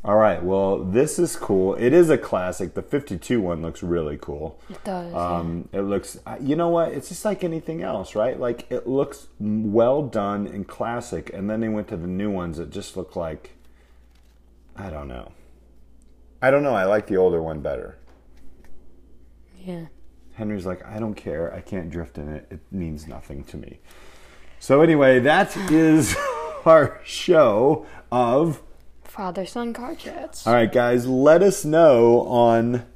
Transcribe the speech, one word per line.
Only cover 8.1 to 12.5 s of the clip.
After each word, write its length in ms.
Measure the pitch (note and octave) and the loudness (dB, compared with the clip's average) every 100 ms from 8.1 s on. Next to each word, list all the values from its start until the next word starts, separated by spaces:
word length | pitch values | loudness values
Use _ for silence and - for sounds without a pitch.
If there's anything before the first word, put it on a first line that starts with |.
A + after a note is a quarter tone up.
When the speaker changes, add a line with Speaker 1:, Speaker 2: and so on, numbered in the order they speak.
Speaker 1:
right? 260 | G#2+ A#2 - | -2 -2 -2
Like, 280 | B2 A#2+ - | -4 -6 -6
it 140 | B2 - | -8 -2
looks 440 | C3+ C#3+ - - - | -2 -2 -8 -20 -8
m-, 320 | G#2 G#2+ G#2+ | -4 -2 0
well 300 | G#2+ A#2 C#3+ | 2 4 2
done 420 | C#3 G#2+ G2+ G2+ G2+ | -2 -4 -4 -4 -6
and 220 | G2+ F#2 | -10 -12
classic, 680 | - G#2+ A#2+ - E2 - | -8 -6 -6 -8 -10 -10
and 160 | - G2+ | -10 -6
then 100 | A2 | -4
they 100 | A2+ | -4
went 180 | G#2+ G#2 | -4 -6
to 100 | F#2+ | -8
the 80 | F2 | -6
new 240 | F#2 G#2 | -6 -4
ones 280 | G2 F2 | -4 -6